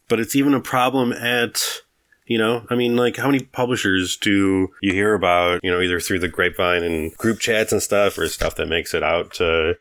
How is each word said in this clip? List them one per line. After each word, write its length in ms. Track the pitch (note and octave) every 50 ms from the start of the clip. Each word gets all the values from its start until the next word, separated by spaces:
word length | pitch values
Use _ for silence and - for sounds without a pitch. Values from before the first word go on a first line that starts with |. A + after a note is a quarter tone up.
| _ -
but 100 | A#2 A2
it's 160 | A2+ - -
even 180 | C#3 C#3 C#3+ C#3
a 60 | A#2+
problem 540 | - - C3 B2+ B2 C3 C3 C3 B2 A#2+ A#2+
at, 480 | - A#2+ A#2+ B2 A#2+ A#2 - - - - - - - - _ _ _ _ _ _ _ _
you 120 | - A#2
know, 280 | A2 A2 A#2 A#2+ A#2 A2+ -
I 60 | A#2+
mean, 200 | B2 B2 A#2+ A#2+
like, 200 | B2 A#2+ A#2 -
how 100 | - C3
many 160 | C#3 C#3 C3 C3
publishers 760 | - - B2+ B2 A#2+ B2 - - G2 F#2+ F#2 F#2 F2 -
do 520 | - - G#2+ G2+ G2 G2 F#2+ F#2+ F#2+ F#2 - - -
you 120 | G2 G2 F#2
hear 200 | G2 G#2 G#2+ G#2+
about, 480 | F#2 F#2 F2+ F2 F2 F2 F2 F2 F2 -
you 80 | F#2
know, 80 | F2+ F2+
either 180 | F#2 F2+ F2+ E2+
through 200 | - - G2 E2+
the 80 | F2+
grapevine 560 | E2+ - - F2+ F2 - - F2+ F2 F2 E2+ E2+
and 320 | E2+ E2+ D#2 D#2 D#2+ -
group 220 | - - A2+ G#2+ -
chats 320 | - A#2+ A2 G#2+ G#2+ -
and 100 | A2 F#2+
stuff, 360 | - - G#2 G2+ G2+ F#2+ -
or 100 | - E2+
stuff 280 | D#2 - - D#2+ D#2 -
that 120 | - D#2
makes 260 | D#2 E2 E2+ D#2 - -
it 80 | D#2+ D2+
out 300 | D#2+ E2 F2 F2 - -
to, 400 | - F2+ E2 E2 E2 D#2 E2 F2 -